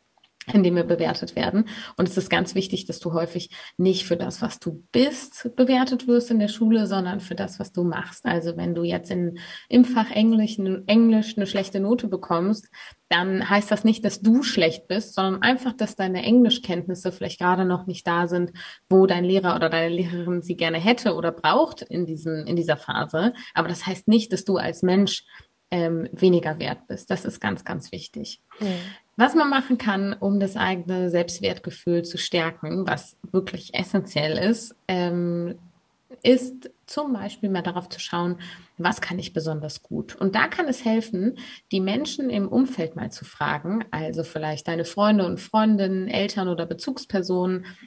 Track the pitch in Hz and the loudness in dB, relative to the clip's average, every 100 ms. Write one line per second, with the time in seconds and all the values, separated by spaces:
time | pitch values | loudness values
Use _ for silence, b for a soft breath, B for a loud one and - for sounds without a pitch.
0 | _ _ _ _ - 208 180 175 170 170 | _ _ _ _ 0 4 4 4 2 0
1 | 165 165 175 - - 196 220 B B - | 0 -2 -6 -4 0 0 0 B B -2
2 | 180 190 190 175 180 190 190 - - 160 | -2 0 0 0 0 -2 -4 -6 -8 -8
3 | 170 165 170 175 - B B - 185 185 | -4 -2 -2 -6 -10 B B 0 2 2
4 | - 175 120 - - - 180 151 - 240 | 0 -2 -4 -6 -8 -6 -10 -10 -2 2
5 | 269 - - - 240 - 247 254 262 254 | 2 0 -12 -12 -6 2 4 4 2 0
6 | 254 240 240 226 208 - 220 226 202 190 | 2 2 4 2 0 0 4 4 2 0
7 | 180 185 - 170 190 - - - 175 160 | -2 -4 -8 -8 -8 -8 -8 -2 -2 -2
8 | - - - 170 165 170 175 170 170 175 | -8 -6 -2 -2 -2 -4 -4 -2 -2 -2
9 | 170 180 175 170 B B B 247 247 247 | -4 -4 -2 -6 B B B 6 6 4
10 | 220 - 220 226 214 - 190 190 190 220 | 2 4 4 4 2 0 -2 -2 4 6
11 | 233 220 214 - 196 196 190 196 196 240 | 8 6 2 -2 -2 -2 -2 -2 2 2
12 | 220 185 - 170 185 214 - B B B | 0 -6 0 0 2 0 -4 B B B
13 | _ 170 185 190 190 202 208 208 220 220 | _ 0 2 0 4 4 4 2 4 2
14 | 208 - 214 240 277 - 165 160 - 190 | 0 2 4 4 4 2 2 0 -4 -4
15 | 220 - 190 190 214 254 254 - 208 - | -2 -2 0 2 2 2 -2 -4 -6 -4
16 | 190 185 - 240 240 - - 175 175 180 | -4 -2 4 6 6 4 0 -4 -4 -6
17 | 185 180 175 - 180 185 185 180 185 180 | -6 -6 -8 -2 2 2 2 0 -4 -6
18 | - 170 175 175 175 B B B _ 190 | -2 0 0 0 -2 B B B _ 8
19 | 190 175 175 190 185 - 165 165 165 175 | 8 6 2 2 2 2 2 2 2 0
20 | 175 175 175 175 170 175 165 165 180 240 | -2 -4 -2 -4 -4 -2 -2 2 2 2
21 | 226 165 170 165 156 165 311 - - 170 | 2 0 -2 0 2 4 2 -2 -8 -6
22 | 165 160 156 160 151 170 165 147 - 151 | -4 -6 -6 -6 -2 -2 0 -2 -2 -6
23 | 151 160 208 240 B - 165 175 - 185 | -4 0 0 -2 B -4 -2 -4 -6 -2
24 | - 226 214 185 - 185 - 170 180 185 | 2 2 2 -4 -2 -2 -2 0 2 4
25 | 196 - B B B _ _ 180 165 165 | 2 0 B B B _ _ -2 0 -2
26 | - - 190 175 156 156 139 - - - | -4 2 4 6 2 -2 -4 -6 -8 -12
27 | - 185 208 - 208 175 - 170 - 185 | -6 -6 -6 -6 -4 -4 -6 -10 -10 -14
28 | - - - - _ B 208 180 180 196 | -14 -14 -14 -14 _ B -6 -6 -10 -16
29 | _ - 262 320 285 277 262 254 214 196 | _ 2 4 4 4 2 0 0 0 0
30 | 196 - 196 202 196 202 185 190 170 185 | -2 -2 0 0 0 0 -2 -2 -2 -2
31 | 180 175 170 - 196 180 - - - 170 | 0 0 0 -2 -4 -4 -8 -6 -2 -2
32 | 170 170 - 175 165 165 156 175 175 135 | -2 -6 -2 -2 -2 -4 -6 -4 -2 -4
33 | - - - 190 190 185 - - 180 202 | -6 -18 -4 -2 -2 -8 -8 -6 -2 -2
34 | 185 147 151 156 185 226 - - - 185 | -2 -2 -2 0 0 0 -4 -12 -4 -2
35 | 175 175 175 170 170 175 - _ _ _ | 0 -2 -2 -2 -4 -8 -16 _ _ _
36 | _ 254 - 254 254 262 - - - - | _ 0 4 4 2 -10 -16 -20 -10 -6
37 | 294 233 196 - 208 190 175 180 185 - | -4 -4 -6 -6 -4 -2 -2 -6 -8 -12
38 | - 175 175 175 B B B - 175 214 | -8 -4 -2 -4 B B B -4 -4 -2
39 | - 180 - - 156 156 151 - - 156 | -4 -6 -6 -6 -4 -4 -6 -12 -10 -8
40 | - - 196 202 285 - 320 254 233 226 | -8 -4 -2 2 0 0 -2 -2 0 0
41 | 226 180 208 B B B _ 196 190 226 | 0 -2 -2 B B B _ -2 0 -2
42 | 302 - 269 226 196 240 262 - 160 165 | -4 -4 -2 -2 0 2 2 0 -6 -6
43 | - - - - 147 147 160 214 220 156 | -10 -10 -16 -4 -2 -2 -2 -4 -4 -6
44 | 160 165 156 156 156 151 - 165 165 - | -6 -6 -6 -6 -4 -4 -4 -4 -4 0
45 | 208 208 185 185 - 220 220 208 190 190 | 4 4 2 -2 -2 2 4 2 2 -2
46 | 185 - 202 202 185 170 165 170 - 262 | -2 -2 -2 -2 -2 -2 -4 -6 -8 -10
47 | - 196 180 180 180 185 185 B | -4 -4 0 0 0 -2 -6 B